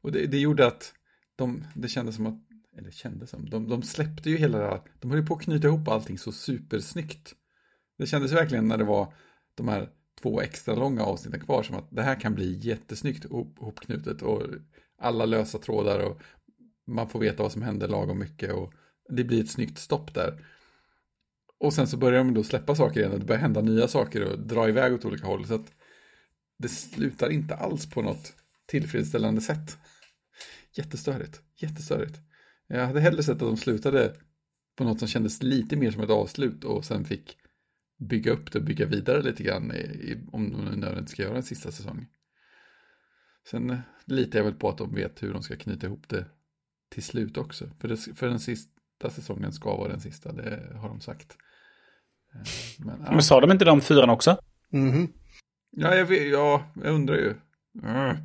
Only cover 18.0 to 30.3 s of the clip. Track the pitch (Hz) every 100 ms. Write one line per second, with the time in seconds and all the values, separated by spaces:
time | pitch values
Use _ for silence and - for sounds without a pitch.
18 | 98 95 98 - 95 95 90 - _ _
19 | _ 123 123 117 113 - 110 - - 147
20 | 151 - 85 78 - - _ _ _ _
21 | _ _ _ _ _ _ 147 151 131 123
22 | 127 127 127 113 107 127 - 147 123 117
23 | 101 101 101 110 151 104 110 110 123 147
24 | 113 110 98 101 107 113 113 110 127 123
25 | 110 101 95 98 101 110 - _ _ _
26 | _ _ _ _ _ _ 120 - - -
27 | 139 - 123 156 156 - - 151 - -
28 | 107 - - - _ _ _ 139 - 117
29 | 110 117 110 110 - 156 - - _ _
30 | - _ _